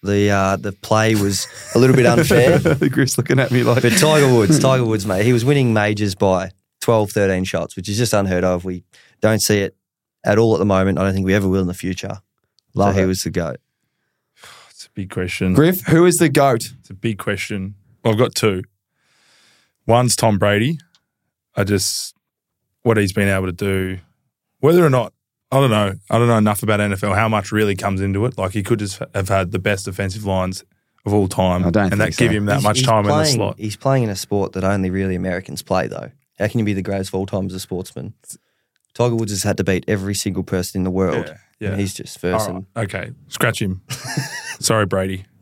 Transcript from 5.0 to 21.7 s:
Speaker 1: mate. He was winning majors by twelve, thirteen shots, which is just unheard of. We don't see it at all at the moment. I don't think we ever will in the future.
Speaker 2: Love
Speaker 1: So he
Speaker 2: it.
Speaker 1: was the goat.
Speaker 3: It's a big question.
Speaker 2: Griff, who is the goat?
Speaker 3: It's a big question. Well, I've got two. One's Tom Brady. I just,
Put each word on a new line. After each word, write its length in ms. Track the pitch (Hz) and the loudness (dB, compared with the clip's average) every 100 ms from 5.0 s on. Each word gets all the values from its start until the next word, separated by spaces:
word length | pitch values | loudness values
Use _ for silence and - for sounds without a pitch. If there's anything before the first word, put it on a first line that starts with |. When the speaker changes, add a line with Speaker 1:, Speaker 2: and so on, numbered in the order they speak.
| 101 | -2
Speaker 1:
mate. 180 | 92 | 0
He 80 | 117 | 2
was 120 | 123 | 2
winning 280 | 127 143 123 | 2 2 2
majors 420 | 107 104 107 104 - | 2 0 0 -2 0
by 340 | 98 90 92 _ _ - | 2 2 -2 _ _ -6
twelve, 320 | - 113 104 | 2 2 2
thirteen 320 | 107 98 92 | 0 2 0
shots, 320 | 92 85 - - | -2 -4 -6 -10
which 120 | 95 | -6
is 80 | 101 | -2
just 160 | 117 | 0
unheard 320 | 104 95 90 | 0 0 0
of. 200 | 92 90 | 0 -2
We 180 | 92 90 _ _ _ - | -4 -10 _ _ _ -2
don't 200 | 107 110 | 0 2
see 180 | - 104 | 2 0
it 180 | 98 _ _ _ _ _ | -2 _ _ _ _ _
at 120 | - 104 | 0 2
all 160 | 113 | 4
at 40 | 82 | 2
the 60 | 101 | 2
moment. 320 | 95 95 80 | 2 2 0
I 60 | |
don't 80 | 98 | 0
think 120 | 98 95 | 0 0
we 80 | |
ever 120 | 101 95 | 0 2
will 120 | 95 | 0
in 80 | 90 | -2
the 60 | |
future. 480 | 90 95 92 98 101 _ _ _ _ _ | -4 -8 -8 -8 -12 _ _ _ _ _
Speaker 2:
Love 200 | - 101 | -2 0
Speaker 1:
So 40 | 95 | 2
he 60 | |
Speaker 2:
it. 20 | 92 | 0
Speaker 1:
was 160 | 92 | -2
the 80 | - | -4
goat. 280 | 87 78 - _ _ _ _ _ _ _ _ - - - | -4 -6 -8 _ _ _ _ _ _ _ _ -20 -20 -20
Speaker 3:
It's 160 | - - | -20 -16
a 40 | |
big 200 | - 92 | -12 -8
question. 420 | 92 90 - 92 | -6 -6 -2 2
Speaker 2:
Griff, 280 | 92 165 185 | 4 4 2
who 240 | - 160 180 | 2 4 6
is 100 | 175 | 4
the 100 | 160 | 2
goat? 440 | 139 139 117 - - | 4 2 2 -4 -14
Speaker 3:
It's 80 | - | -20
a 40 | |
big 240 | 98 117 98 | -8 -6 -4
question. 560 | - 98 - 101 95 101 _ _ | -6 -6 -6 -8 -8 -12 _ _
Well, 100 | 117 | -2
I've 40 | 107 | 2
got 160 | 123 | 0
two. 280 | - 113 92 - _ _ _ _ _ _ _ _ _ _ _ - | 2 0 0 -8 _ _ _ _ _ _ _ _ _ _ _ 2
One's 300 | 117 123 - | 4 4 2
Tom 220 | 117 98 | 0 2
Brady. 400 | 101 104 131 160 _ _ _ _ _ _ _ - | 2 2 0 -4 _ _ _ _ _ _ _ -4
I 80 | |
just, 500 | 98 | 0